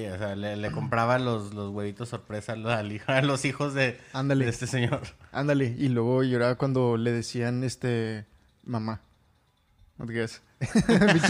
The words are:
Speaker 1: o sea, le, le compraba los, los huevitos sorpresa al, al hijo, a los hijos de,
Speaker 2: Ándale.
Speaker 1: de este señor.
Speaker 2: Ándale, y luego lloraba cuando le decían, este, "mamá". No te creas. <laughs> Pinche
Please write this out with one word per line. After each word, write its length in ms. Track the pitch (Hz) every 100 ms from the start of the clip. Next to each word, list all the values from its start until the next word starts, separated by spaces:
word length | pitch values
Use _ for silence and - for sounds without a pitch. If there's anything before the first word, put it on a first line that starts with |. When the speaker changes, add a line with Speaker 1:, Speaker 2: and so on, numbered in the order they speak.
| 107
Speaker 1:
o 40 | 92
sea, 180 | 104 98
le, 200 | 104 104
le 140 | 104
compraba 480 | 156 139 117 117 127
los, 340 | 123 113 101
los 160 | 104 101
huevitos 400 | 104 104 98 117
sorpresa 440 | 107 - 107 -
al, 120 | 110 113
al 240 | 117 104
hijo, 200 | 104 -
a 100 | 131
los 240 | 143 131 143
hijos 280 | 123 147 139
de, 240 | 131 120 -
Speaker 2:
Ándale. 320 | 131 139 135 120
Speaker 1:
de 60 |
este 140 | 117 120
señor. 340 | 127 120 139 - - -
Speaker 2:
Ándale, 440 | - 143 143 127 120
y 120 | 143
luego 340 | 120 117 127
lloraba 320 | 131 123 120 123
cuando 420 | 139 127 123 113
le 140 | 117
decían, 520 | 117 110 123 120 123
este, 600 | 127 - 127 117 113 107 104 _ _ _
"mamá". 380 | - 117 110 110 - _ _ _ _ _ _ _ - -
No 80 | 117
te 60 |
creas. 280 | 117 113 - _
<laughs> 80 | _
Pinche 680 | 139 226 - 214 202 165